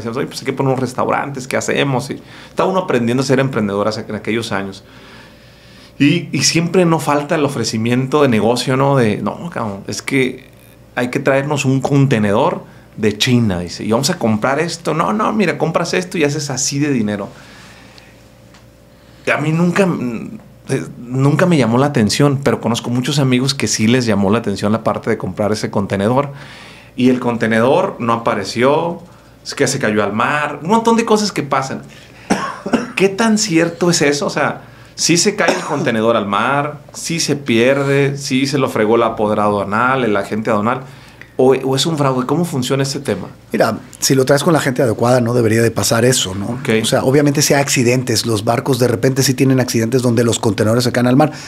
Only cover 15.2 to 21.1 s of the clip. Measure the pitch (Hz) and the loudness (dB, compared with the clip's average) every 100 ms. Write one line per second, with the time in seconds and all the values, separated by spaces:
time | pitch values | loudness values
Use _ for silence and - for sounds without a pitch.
15.2 | 220 214 175 143 156 175 170 185 180 180 | -2 0 0 0 -2 -2 -2 -4 -4 -2
16.2 | 143 151 143 - - 139 147 131 104 104 | 0 -2 -6 -4 -4 -2 0 0 -2 -4
17.2 | 101 - - - - - - - - - | -8 -12 -20 -20 -20 -20 -20 -20 -20 -20
18.2 | - - - - - - - - - - | -20 -20 -20 -20 -20 -20 -20 -20 -20 -10
19.2 | - 117 151 160 175 170 185 143 123 110 | -4 -2 0 2 2 2 0 0 -4 -6
20.2 | - 110 - - - 131 82 - 120 | -10 -14 -18 -20 -6 -4 -4 -12 -6